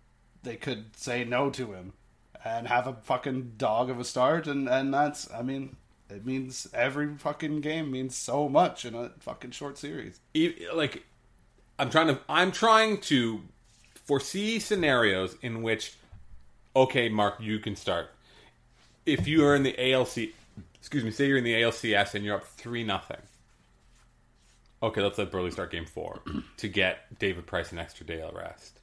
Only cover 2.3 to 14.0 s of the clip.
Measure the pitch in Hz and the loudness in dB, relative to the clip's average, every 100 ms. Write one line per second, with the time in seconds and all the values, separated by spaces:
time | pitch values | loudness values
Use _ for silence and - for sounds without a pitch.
2.3 | - 113 117 117 123 123 117 - 127 143 | -12 -6 -6 0 0 0 -4 -2 -2 -2
3.3 | 131 120 110 123 110 127 123 120 131 131 | -6 -6 -2 0 2 0 -2 -4 2 4
4.3 | 165 151 139 131 131 135 135 147 147 - | 4 0 -2 2 2 2 2 2 -2 -10
5.3 | 117 123 135 135 - _ _ - 101 120 | -8 -6 -6 -8 -14 _ _ -18 -12 -6
6.3 | 135 131 127 - 110 131 143 147 147 147 | -6 -6 -10 -6 0 0 0 -4 -4 -6
7.3 | 147 156 151 147 160 147 131 131 - - | -4 -4 -2 -2 -4 -4 -4 -4 -6 -2
8.3 | 139 147 147 175 - 120 117 123 - - | 0 2 4 4 0 -10 -8 -10 -12 -12
9.3 | 120 123 - 143 135 143 156 110 - _ | -10 -12 -12 -12 -10 -10 -10 -10 -14 _
10.3 | 156 170 170 85 160 147 - - _ _ | 0 0 0 -6 -2 -2 -4 -18 _ _
11.3 | _ _ _ _ - 131 160 160 131 - | _ _ _ _ -4 2 4 4 2 2
12.3 | 156 185 - 226 220 220 202 - 135 117 | 2 2 4 6 6 6 0 2 2 2
13.3 | 107 - - _ _ _ - | -2 -8 -20 _ _ _ -10